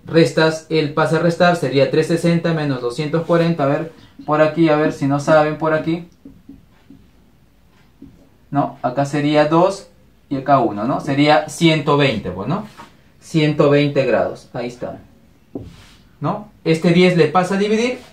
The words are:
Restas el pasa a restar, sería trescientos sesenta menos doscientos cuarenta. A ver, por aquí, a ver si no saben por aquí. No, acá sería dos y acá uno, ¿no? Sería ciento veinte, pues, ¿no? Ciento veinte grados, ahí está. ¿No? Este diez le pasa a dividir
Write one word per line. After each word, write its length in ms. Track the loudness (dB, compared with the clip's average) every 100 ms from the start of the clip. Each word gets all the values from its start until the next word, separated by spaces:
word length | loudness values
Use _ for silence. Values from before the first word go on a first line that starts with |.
| 0
Restas 580 | 2 2 2 0 -2 -4
el 240 | -2 -2
pasa 220 | -2 0 0
a 20 |
restar, 380 | 0 2 2 2
sería 340 | -2 0 2
trescientos 320 | 0 0 0
sesenta 320 | 0 0 -2
menos 260 | -2 -2 -4
doscientos 460 | -6 -6 -4 -4 0
cuarenta. 380 | 0 2 0
A 20 | 0
ver, 260 | -2 -6 -14 -20 -16
por 160 | -4 0
aquí, 300 | 2 2 2
a 60 | 2
ver 160 | 0
si 140 | -2 -2
no 140 | -2
saben 380 | 2 2 2 -2
por 160 | -2
aquí. 340 | -2 -2 -6 -8 _ -20 -20 -20 -20 _ _ _ -20 _ _ _ _ _ _ _ _ _ _ -20 _ _ _ _
No, 280 | -4 -4 -4
acá 240 | -6 -4
sería 400 | -4 -2 0 2
dos 440 | 2 4 2 0 -14 _ _ _ _
y 60 | -6
acá 240 | 2 2
uno, 240 | 2 -2
¿no? 180 | -4 -4
Sería 480 | -4 0 4 2 0
ciento 480 | 0 2 2 0 2
veinte, 320 | 2 -2 -8
pues, 180 | -8 -6
¿no? 180 | -6 -8 -20 -20 _ _ _
Ciento 480 | -4 0 0 2 4
veinte 380 | 4 2 0 0
grados, 420 | 0 -2 -6 -14
ahí 140 | -10 -10
está. 320 | -10 -14 -14 -20 _ _ _ _ -16 -16 -20 -20 -20 _ _
¿No? 300 | -8 -8 -12 _
Este 280 | -2 0 2
diez 240 | 4 4 4
le 100 | 2
pasa 300 | 2 0 -2
a 20 |
dividir 400 | 0 0 -2 -4 -12